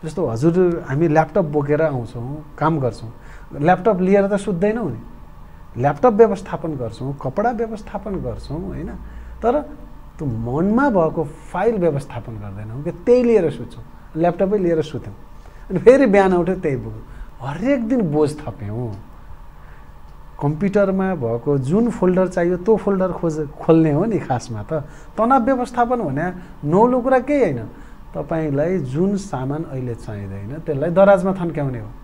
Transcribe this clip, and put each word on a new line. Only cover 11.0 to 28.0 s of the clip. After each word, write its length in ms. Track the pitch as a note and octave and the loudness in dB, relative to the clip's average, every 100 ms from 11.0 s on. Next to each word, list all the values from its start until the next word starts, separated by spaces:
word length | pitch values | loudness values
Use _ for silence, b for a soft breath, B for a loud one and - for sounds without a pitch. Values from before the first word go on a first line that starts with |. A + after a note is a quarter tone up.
| D#3+ D3+ | 2 0
फाइल 520 | C#3+ - - F3+ G#3+ A3 | -6 -8 -10 -2 0 2
व्यवस्थापन 580 | E3+ C#3 - A2+ A2 | 0 0 -6 -10 -10
गर्दैनौँ 500 | A2+ G2+ G2 G#2+ A#2+ | -12 -12 -12 -10 -8
कि 80 | D3+ | -8
त्यही 320 | - - B3 | -6 4 4
लिएर 280 | A#3+ A3 D#3+ | 6 4 4
सुत्छौँ, 320 | - A#2 - - B B D#3 | -2 -12 -14 -16 B B 0
ल्यापटपै 400 | E3+ F3 G3 G#3 | 0 2 2 2
लिएर 240 | F3 D#3+ | 2 2
सुत्यौँ, 340 | D3 B2+ G#2 G2 - - B B B | 0 -4 -10 -14 -18 -18 B B B
अनि 100 | F3+ | 6
फेरि 260 | F#3 C4 C4+ | 8 8 6
बिहान 280 | G3 F#3+ | 6 4
उठ्यो 220 | F3+ E3+ F#3 | 4 0 0
त्यही 200 | E3 C3 | -2 -2
बोक्यो, 260 | A2+ A2 - B B - B2+ | -6 -12 -14 B B -12 -10
हरेक 400 | D#3+ A#3 C#4 A3 | -4 0 0 2
दिन 140 | B3+ | 0
बोझ 380 | F#3 C#3+ D3+ D3 | 2 2 2 0
थप्यौँ। 680 | - - G2+ A#2 A#2+ G2+ - - - - - B B B B B - - - - | -10 -8 -8 -6 -6 -8 -14 -20 -18 -16 -16 B B B B B -20 -18 -18 -4
कम्प्युटरमा 760 | C#3+ D#3 G3 G3+ G3 F#3+ F#3+ F3+ | -2 0 2 4 2 2 0 0
भएको 420 | A#2 A#2 A#2 C#3+ | -2 -2 0 0
जुन 320 | B2+ F#3 A#3+ | 2 2 2
फोल्डर 380 | - F#3 F#3 F#3 | 2 2 4 2
चाहियो 300 | F#3 F3 F3+ | 2 0 0
त्यो 180 | F3+ G#3+ | 2 2
फोल्डर 360 | G3+ G3 F#3 | 4 0 0
खोज-, 360 | E3+ E3+ D#3 D3 | 0 -2 -2 -6
खोल्ने 400 | - - E3 D#3+ | -6 4 6 6
हो 140 | C#3+ G#3+ | 4 2
नि 140 | G3+ | 0
खासमा 440 | - B2 - A2 | 0 -4 -4 -10
त। 100 | G#2 D#3 - B B - | -4 -6 -6 B B -2
तनाव 260 | A3+ C4 | 4 4
व्यवस्थापन 520 | A3+ C4 B3 B3 A#3+ B3 | 4 0 0 0 2 2
भने 380 | F3+ C3+ F3 F3+ B B C#3+ | 0 -2 -2 -6 B B 2
नौलो 320 | F3 A#3+ B3+ | 6 6 4
कुरा 200 | A#3+ B3+ | 4 2
केही 220 | B3+ D4 | 2 2
होइन। 180 | G#3+ B2 A2 B B B | 2 0 -6 B B B